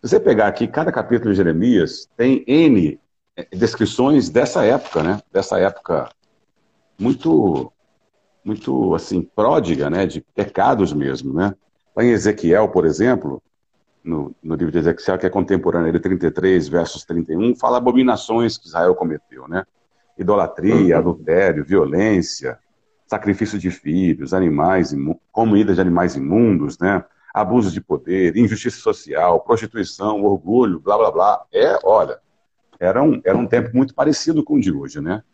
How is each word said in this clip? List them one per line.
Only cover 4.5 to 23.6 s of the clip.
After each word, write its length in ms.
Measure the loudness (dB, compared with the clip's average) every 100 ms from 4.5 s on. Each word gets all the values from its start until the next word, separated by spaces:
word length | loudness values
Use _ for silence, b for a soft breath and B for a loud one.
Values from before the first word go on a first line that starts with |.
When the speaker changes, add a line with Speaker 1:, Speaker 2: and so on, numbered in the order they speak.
| 2 2
Speaker 1:
época, 380 | 2 -2 -4
né? 180 | -2 -4 -2
Dessa 280 | -4 -2 0
época 500 | 0 -2 -4 -4 -4 _ _ _ _ _ _ _ _ _
muito, 720 | -2 0 2 4 4 0 -6 _ _ _ _ _ _ _
muito, 520 | -10 -8 -4 -2 0 -2
assim, 260 | -2 -6
pródiga, 680 | -4 -2 2 2 0 -2 -2
né? 160 | -2 -2
De 140 | -4 -10
pecados 580 | -6 -4 0 0 2 0
mesmo, 420 | -2 -4 -6 -6 -2
né? 180 | -2 -4 _ _ _ -2
Lá 80 |
em 60 | 2
Ezequiel, 600 | 2 0 0 2 4 4
por 140 | 2 2
exemplo, 560 | 2 0 0 -4 -10 _ _ _ _ _ _
no, 320 | -8 -6 -6 -12
no 140 | -8 -4
livro 160 | -2
de 80 | 0
Ezequiel, 400 | 0 -2 -4 -2
que 80 | -2
é 20 |
contemporâneo, 580 | -2 0 0 0 0 0
ele, 100 | -2
trinta 260 | -2 -2 -2
e 60 |
três, 360 | 0 2 2 2
versos 380 | -2 -4 -8 -8
trinta 280 | -6 -4
e 40 | -2
um, 180 | -2 0
fala 220 | 0 0
abominações 800 | 2 2 2 -2 -2 -2 -2 -4
que 80 | -8
Israel 280 | 0 2 2
cometeu, 520 | -2 -8 _ -20 -10
né? 160 | -10 -10 _ _ _ _ -8
Idolatria, 760 | -2 0 0 -2 0 2 2 2
Speaker 2:
Uhum. 40 |
Speaker 1:
adultério, 640 | 0 -4 -2 0 0 -2
violência, 920 | -2 0 0 0 0 0 -2 -8 -12 -14 _ _ _ _ _
sacrifício 540 | -6 -2 -2 -4
de 100 | -4